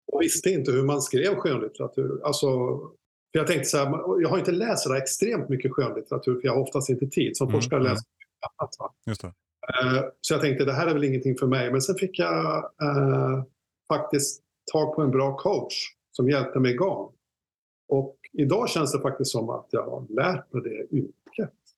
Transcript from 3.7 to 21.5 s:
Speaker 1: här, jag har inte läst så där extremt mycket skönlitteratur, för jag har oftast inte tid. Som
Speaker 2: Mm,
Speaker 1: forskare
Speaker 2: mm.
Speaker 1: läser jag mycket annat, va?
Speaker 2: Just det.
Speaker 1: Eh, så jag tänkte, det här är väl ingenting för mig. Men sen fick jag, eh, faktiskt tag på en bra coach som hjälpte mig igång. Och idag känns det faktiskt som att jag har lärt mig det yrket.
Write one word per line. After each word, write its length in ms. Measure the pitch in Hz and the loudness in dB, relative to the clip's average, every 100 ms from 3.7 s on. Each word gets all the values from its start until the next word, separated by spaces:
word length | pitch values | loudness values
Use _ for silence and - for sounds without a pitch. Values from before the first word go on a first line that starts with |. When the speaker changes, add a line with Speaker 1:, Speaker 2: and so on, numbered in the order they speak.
| 147 | 0
Speaker 1:
här, 440 | 135 160 185 190 | 0 -2 0 2
jag 60 | 156 | 2
har 100 | 180 | 2
inte 140 | 156 | 0
läst 300 | 175 226 190 | 0 0 0
så 60 | 139 | 0
där 80 | 135 | 0
extremt 520 | 135 - 202 208 135 | -2 0 0 0 -2
mycket 240 | 131 135 | -2 -2
skönlitteratur, 640 | 139 120 107 - 131 - | 0 -2 -4 -6 -4 0
för 120 | 123 131 | 0 2
jag 80 | |
har 80 | 120 | 0
oftast 280 | 135 139 135 | 0 -2 0
inte 160 | 123 139 | 0 0
tid. 300 | - - - | 0 0 0
Som 120 | 131 | 0
Speaker 2:
Mm, 120 | 113 | 0
Speaker 1:
forskare 200 | 120 135 | 0 0
Speaker 2:
mm. 120 | 127 | 2
Speaker 1:
läser 120 | 110 - | 0 -6
jag 200 | _ - | _ -20
mycket 340 | - - - | -14 -12 -8
annat, 140 | 147 - | -10 -10
va? 160 | - _ - | -14 _ -8
Speaker 2:
Just 140 | 104 | -8
det. 80 | 90 | -8
Speaker 1:
Eh, 760 | - _ - - 127 127 131 135 - | -16 _ -14 -6 -2 2 0 -2 -6
så 140 | - | -2
jag 60 | 156 | 0
tänkte, 240 | 151 127 | 2 2
det 80 | 139 | 2
här 140 | 131 175 | 2 2
är 60 | |
väl 100 | 151 | 2
ingenting 320 | 143 131 135 127 | 2 2 0 2
för 80 | 131 | 2
mig. 260 | 131 120 | 2 2
Men 80 | 131 | 0
sen 140 | 135 | 0
fick 240 | 185 190 - | -2 -2 0
jag, 380 | 170 165 160 156 - - | 0 0 0 -2 -4 -4
eh, 600 | 147 143 135 135 131 131 131 _ _ _ - | 0 2 2 2 2 0 -4 _ _ _ -4
faktiskt 540 | 151 - - - - _ _ - | -2 0 0 -2 -6 _ _ -4
tag 220 | 156 151 | 0 0
på 80 | 151 | 2
en 80 | 143 | 2
bra 260 | 131 135 135 | 2 2 0
coach 380 | 190 165 117 - - _ _ | 0 0 -2 -8 -8 _ _
som 160 | - 127 | 0 2
hjälpte 320 | 143 123 131 | 2 0 2
mig 120 | 127 | 2
igång. 400 | 123 190 - - _ _ _ _ _ _ _ - | 2 0 -2 -8 _ _ _ _ _ _ _ 0
Och 280 | 139 139 - - | 0 0 -8 -8
idag 360 | - 139 196 240 | 0 2 4 2
känns 240 | 180 143 | 0 0
det 80 | 135 | 0
faktiskt 300 | 135 - 131 | -2 -2 -2
som 200 | - 113 | -2 -4
att 160 | - - | -6 -4
jag 120 | 117 | -2
har 240 | - - 123 | -2 -8 -4
lärt 440 | 110 175 156 - | 0 0 -2 -4
mig 100 | 123 | -6
det 340 | 113 110 - 151 | -6 -8 -2 -2
yrket. 580 | - - - - 175 | -2 -10 -12 -6 -6